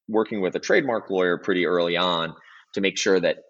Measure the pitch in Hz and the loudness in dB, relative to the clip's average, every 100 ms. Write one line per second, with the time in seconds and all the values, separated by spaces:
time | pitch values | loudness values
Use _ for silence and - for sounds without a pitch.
0 | - 110 110 110 90 90 - 190 139 113 | -4 -2 -2 -2 -2 -4 0 2 2 -4
1 | - 95 90 87 - 90 82 87 87 87 | -2 0 2 0 0 0 2 0 0 0
2 | 90 85 82 - - - _ - 98 92 | 0 0 -4 -8 -20 -20 _ -2 -2 0
3 | 107 92 85 - | 2 2 2 -2